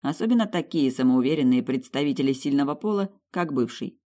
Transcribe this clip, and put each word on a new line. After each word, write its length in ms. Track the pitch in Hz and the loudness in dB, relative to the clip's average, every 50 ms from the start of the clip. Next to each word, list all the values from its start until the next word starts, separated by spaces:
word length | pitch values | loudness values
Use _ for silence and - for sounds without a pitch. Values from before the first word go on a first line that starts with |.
Особенно 460 | - - - - 214 226 247 233 220 208 | -4 -6 -4 -4 0 2 2 2 2 2
такие 440 | - 175 151 - - 165 143 131 | -2 -4 -4 -2 0 0 2 2
самоуверенные 720 | 131 - 127 127 127 127 123 135 156 151 139 127 127 123 117 | 2 2 2 4 4 4 2 2 2 2 4 4 4 2 2
представители 680 | - 131 131 127 - - 135 147 147 135 135 135 135 135 | 0 -4 -4 -4 -4 -4 -2 -2 -2 0 0 0 0 0
сильного 420 | 131 - 147 139 139 143 139 151 | -2 -2 -2 0 0 0 0 -4
пола, 340 | 151 - 214 214 202 196 196 - _ _ _ | -4 -2 -2 0 0 -2 -4 -6 _ _ _
как 220 | - 160 175 160 143 | -6 -4 -4 -2 0
бывший. 440 | 131 120 117 - - - - - _ _ | -2 -2 -2 -4 -10 -12 -12 -12 _ _